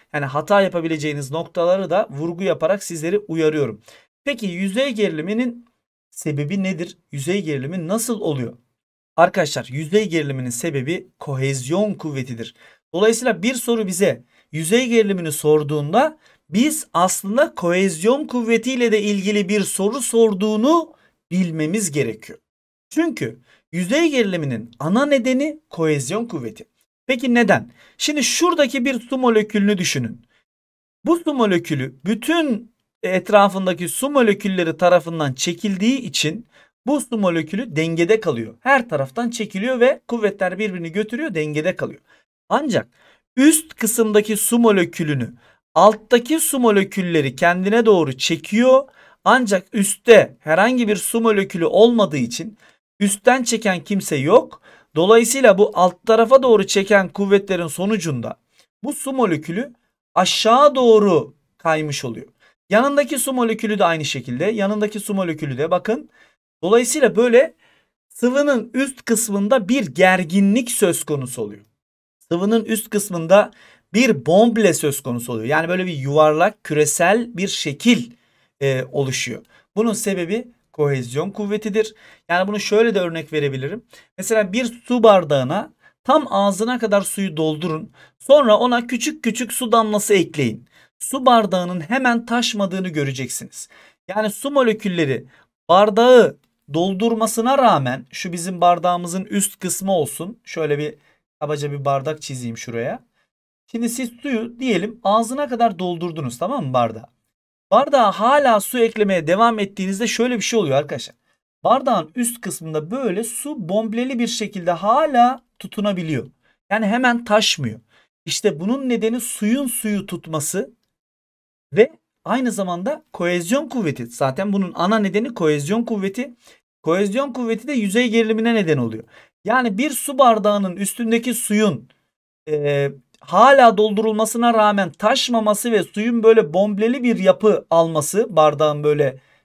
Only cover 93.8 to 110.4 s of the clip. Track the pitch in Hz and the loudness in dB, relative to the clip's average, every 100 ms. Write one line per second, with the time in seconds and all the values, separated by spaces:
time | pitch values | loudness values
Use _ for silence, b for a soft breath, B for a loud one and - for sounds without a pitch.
93.8 | b b - 202 214 208 269 285 240 214 | b b -10 -4 -4 -4 -2 2 2 0
94.8 | 202 175 147 117 - b b _ - 180 | -2 -2 -2 -2 -8 b b _ 2 4
95.8 | 214 208 240 247 170 - _ _ - 156 | 4 4 6 8 6 0 _ _ -8 -4
96.8 | 185 190 226 226 220 226 233 277 247 160 | -2 -2 -2 0 -2 -2 0 2 4 4
97.8 | 127 131 - - 185 175 175 175 175 175 | 0 -6 -10 -12 -10 -8 -8 0 2 4
98.8 | 175 175 175 185 190 202 196 - 180 - | 0 -2 -4 -8 -6 -4 -4 -6 -8 -6
99.8 | 190 185 208 - 175 240 - 170 156 147 | -2 0 -2 -6 -12 -14 -12 -6 -2 -2
100.8 | 151 - _ _ _ - 147 151 143 143 | -4 -10 _ _ _ -12 -6 -6 -6 -6
101.8 | 139 139 135 156 - 131 120 113 - 117 | -2 -2 -4 -8 -10 -10 -10 -10 -10 -8
102.8 | 127 226 _ _ _ _ _ _ _ 226 | -6 -8 _ _ _ _ _ _ _ -6
103.8 | 233 240 247 - 285 233 233 - 262 185 | -6 -6 -10 -10 -6 -6 -6 -6 -2 -2
104.8 | 214 226 196 214 226 262 285 240 233 175 | -2 -6 0 0 0 -4 -6 0 -2 0
105.8 | 180 170 175 160 131 120 180 277 139 127 | -6 -4 -6 -6 -8 -6 -6 -4 -2 0
106.8 | 117 110 - _ _ _ _ _ - 214 | 0 -4 -18 _ _ _ _ _ 0 2
107.8 | 269 269 214 185 226 294 269 208 - 247 | 4 4 4 2 2 4 4 2 0 0
108.8 | 226 226 202 185 151 185 233 220 196 - | 0 0 0 0 0 2 2 2 -4 -6
109.8 | 190 196 226 - 240 240 | -6 -4 -4 0 -2 -2